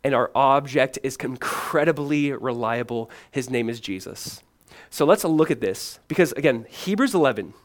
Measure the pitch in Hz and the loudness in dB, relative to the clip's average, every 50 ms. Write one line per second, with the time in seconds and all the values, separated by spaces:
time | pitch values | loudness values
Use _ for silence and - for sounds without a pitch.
0 | - 139 135 120 120 - - 120 139 135 135 143 143 135 131 147 131 135 - - | 2 2 2 2 0 0 2 2 4 4 4 4 2 0 0 0 0 0 -2 -6
1 | - 135 131 - - 139 131 123 - - - - - - - 156 151 165 156 147 | -6 -6 -6 -4 -8 -8 -6 -6 -6 -6 -6 -6 -6 -2 0 2 2 2 2 0
2 | 147 143 151 147 143 143 135 - - 131 120 120 117 110 117 120 120 117 120 117 | -2 0 0 0 0 0 -2 -4 -4 -4 -2 -2 -2 -2 -2 -2 -4 -4 -6 -6
3 | 113 - - - - _ - 139 120 123 131 120 117 113 117 117 - - 95 95 | -6 -8 -14 -20 -20 _ -6 -6 -4 -2 -2 -2 -2 -2 -4 -8 -8 -8 -8 -8
4 | - - - - - - - - _ _ _ _ _ _ - - - _ - - | -8 -12 -14 -12 -12 -14 -14 -16 _ _ _ _ _ _ -20 -20 -20 _ 0 2
5 | 139 147 196 - - 170 160 156 156 - 147 117 117 95 95 - - - - - | 6 6 6 4 4 2 4 4 4 2 2 -2 -2 -4 -4 -6 -10 -14 -14 -18
6 | _ _ 151 185 175 - - - 143 151 123 117 113 - - - - 185 202 208 | _ _ 2 2 2 2 2 0 2 2 2 0 -6 -12 -16 -10 -4 -2 2 2
7 | 269 254 208 185 151 131 120 107 92 78 - _ | 2 2 4 4 4 4 2 0 -8 -10 -14 _